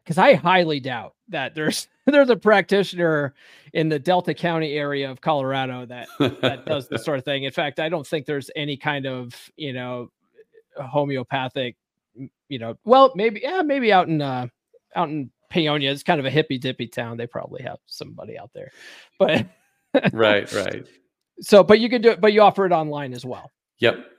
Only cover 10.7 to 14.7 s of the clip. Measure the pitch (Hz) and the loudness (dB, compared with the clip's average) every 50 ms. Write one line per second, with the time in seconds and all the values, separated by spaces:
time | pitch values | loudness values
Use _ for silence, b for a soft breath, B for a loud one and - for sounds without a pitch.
10.7 | - - 139 123 127 147 143 143 139 131 123 - - 135 127 127 - 143 127 123 | -16 -14 -10 -6 -4 -2 -2 -2 -4 -6 -6 -6 -6 -6 -6 -6 -6 -6 -6 -6
11.7 | - _ _ _ _ _ _ _ _ 110 135 120 _ _ _ - 139 123 113 113 | -8 _ _ _ _ _ _ _ _ -20 -20 -20 _ _ _ -12 -12 -10 -10 -10
12.7 | 120 - - - 240 269 269 262 262 175 208 233 214 208 - 277 359 381 349 294 | -12 -6 0 4 6 6 6 6 4 0 -4 -4 -4 -4 -8 -6 -4 -2 -2 -2
13.7 | 277 277 247 220 202 185 170 - 160 151 143 139 131 127 123 123 _ _ _ _ | -2 0 2 4 4 4 4 2 0 -2 -2 -2 -4 -6 -6 -8 _ _ _ _